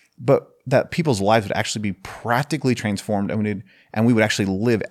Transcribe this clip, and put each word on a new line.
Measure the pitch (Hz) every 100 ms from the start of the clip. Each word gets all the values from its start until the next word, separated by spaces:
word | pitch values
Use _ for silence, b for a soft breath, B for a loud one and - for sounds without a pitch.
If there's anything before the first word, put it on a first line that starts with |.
| b -
but | 123 156 - _ -
that | 131 -
people's | - 165 104
lives | 98 113 98
would | -
actually | 110 110
be | 107
practically | 92 - - 110 120 143 156 131 117
transformed, | 107 98 - 101 98
and | 107
we, | 104 101 - b b
and | - 117
we |
would | 113
actually | 107 - 98
live | 95 117 110 -